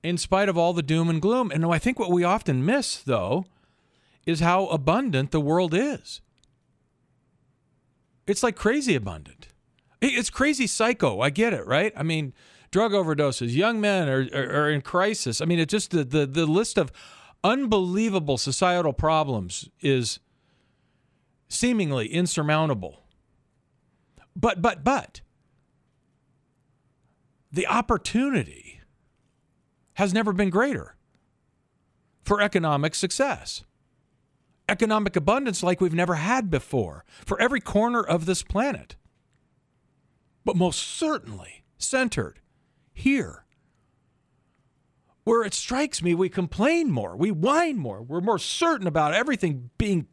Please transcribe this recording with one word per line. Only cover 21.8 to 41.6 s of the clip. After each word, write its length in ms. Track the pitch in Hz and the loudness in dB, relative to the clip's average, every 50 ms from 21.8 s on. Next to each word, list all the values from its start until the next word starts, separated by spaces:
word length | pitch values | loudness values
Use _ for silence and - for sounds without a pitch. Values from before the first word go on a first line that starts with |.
| 185 151 139 127 110 | 0 0 -2 -2 -4
insurmountable. 960 | 113 143 170 180 175 - 170 151 147 151 156 160 156 135 104 90 76 71 - _ _ _ _ _ _ _ _ _ _ _ _ _ _ _ _ _ _ _ _ _ _ _ - - _ _ | -2 -2 -2 -2 0 -2 -2 0 0 2 2 2 0 -2 -2 -4 -10 -14 -16 _ _ _ _ _ _ _ _ _ _ _ _ _ _ _ _ _ _ _ _ _ _ _ -20 -20 _ _
But, 280 | 170 - 233 196 180 | 0 0 0 0 2
but, 220 | 165 233 190 165 139 | 0 0 0 2 0
but, 380 | 254 277 247 - - _ - - _ _ _ _ _ _ _ _ _ _ _ _ _ _ _ _ _ _ _ _ _ _ _ _ _ _ _ _ _ _ _ _ _ _ _ _ _ _ _ _ _ _ _ _ _ | 2 2 2 -2 -6 _ -20 -20 _ _ _ _ _ _ _ _ _ _ _ _ _ _ _ _ _ _ _ _ _ _ _ _ _ _ _ _ _ _ _ _ _ _ _ _ _ _ _ _ _ _ _ _ _
the 160 | - 165 - | -4 -4 0
opportunity 1080 | - 220 233 233 - 233 190 - - - 226 262 285 262 185 107 71 67 - - - - - - _ _ _ _ _ _ _ _ _ _ _ _ _ _ _ _ _ _ _ _ _ _ | 2 0 0 2 0 -2 -2 -2 -2 -2 0 0 2 0 -2 -2 -4 -12 -20 -20 -20 -20 -20 -20 _ _ _ _ _ _ _ _ _ _ _ _ _ _ _ _ _ _ _ _ _ _
has 180 | - 196 196 175 | -2 -2 0 2
never 180 | 220 226 214 | 0 0 0
been 180 | 196 180 208 190 | 0 0 0 2
greater 460 | 165 196 240 285 254 - 73 - - _ _ _ _ _ _ _ _ _ _ _ _ _ _ _ _ _ _ _ _ _ _ _ _ _ _ | 2 2 0 0 -2 -6 -8 -12 -20 _ _ _ _ _ _ _ _ _ _ _ _ _ _ _ _ _ _ _ _ _ _ _ _ _ _
for 160 | - 202 202 | -2 0 2
economic 560 | 202 208 - 190 165 156 147 139 147 160 - | 0 0 0 0 2 2 0 2 0 -2 -2
success. 680 | - - 180 - - 269 285 185 123 - - - - - _ _ _ _ _ _ _ _ _ _ _ _ _ _ _ _ _ _ _ _ - | -2 -4 -4 0 0 0 0 0 -6 -8 -12 -12 -14 -14 _ _ _ _ _ _ _ _ _ _ _ _ _ _ _ _ _ _ _ _ -6
Economic 460 | 208 - 226 214 220 214 208 196 - | 0 0 0 2 2 0 0 0 -2
abundance 440 | 180 147 180 220 269 277 240 190 - | 0 2 2 2 2 0 -2 -4 -2
like 200 | - 180 180 - | 0 0 2 2
we've 120 | 185 175 160 | 0 0 2
never 220 | 170 180 175 175 | 0 0 0 0
had 340 | 156 156 196 247 262 226 185 | -2 0 0 0 0 0 -2
before 540 | 156 131 - - - 127 101 85 71 85 - _ - - - | -2 -4 -4 -2 -2 -2 -2 -4 -8 -16 -20 _ -20 -16 -6
for 160 | - 196 - | -6 0 0
every 180 | 220 240 277 240 | 2 2 2 -2
corner 420 | - - - 202 220 240 240 233 | -4 0 0 2 2 2 0 0
of 240 | 202 - 165 175 160 | 0 0 0 0 0
this 160 | 170 185 - | -2 -4 -4
planet. 540 | - - - 196 240 285 220 80 - _ - - _ _ _ _ _ _ _ _ _ _ _ _ _ _ _ _ _ _ _ _ _ _ _ _ _ _ _ _ _ | -4 -4 -2 -2 -2 -2 -4 -6 -12 _ -20 -20 _ _ _ _ _ _ _ _ _ _ _ _ _ _ _ _ _ _ _ _ _ _ _ _ _ _ _ _ _
But 100 | - 196 | -2 2
most 220 | 170 185 175 - | 2 2 0 0
certainly 880 | - - - - - 320 311 302 - - 117 104 95 87 - - - | -4 -8 -8 -6 -4 -2 -2 -2 -4 -6 -12 -16 -16 -16 -20 -20 -20